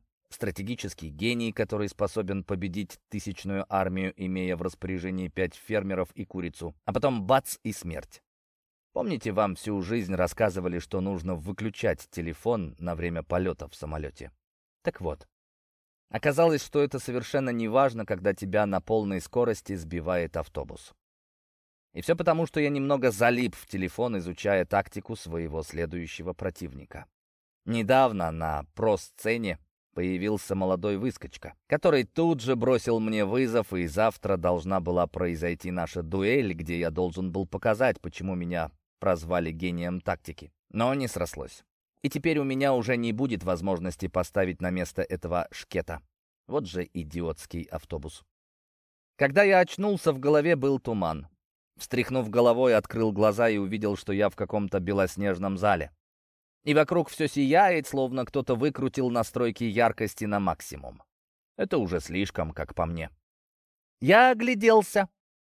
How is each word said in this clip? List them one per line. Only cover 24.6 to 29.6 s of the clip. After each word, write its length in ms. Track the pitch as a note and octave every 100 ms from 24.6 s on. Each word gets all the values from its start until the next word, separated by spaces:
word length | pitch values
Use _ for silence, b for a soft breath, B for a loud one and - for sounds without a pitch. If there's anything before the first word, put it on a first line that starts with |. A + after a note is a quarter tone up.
| E2+
тактику 500 | G2+ - G#2 - A2+
своего 460 | - E2 E2 D#2
следующего 720 | D#2+ D#2 E2+ F2 E2 - E2
противника. 720 | F2 F#2+ - E2 C2+ C#2+ - - _ _ _ _ _ -
Недавно 680 | A#2 G#2 C3 C3 G2+ E2
на 320 | D#2+ D#2+ D2+ C#2+ -
про-сцене 840 | A2 G2 - - A2 A#2 G#2+ E2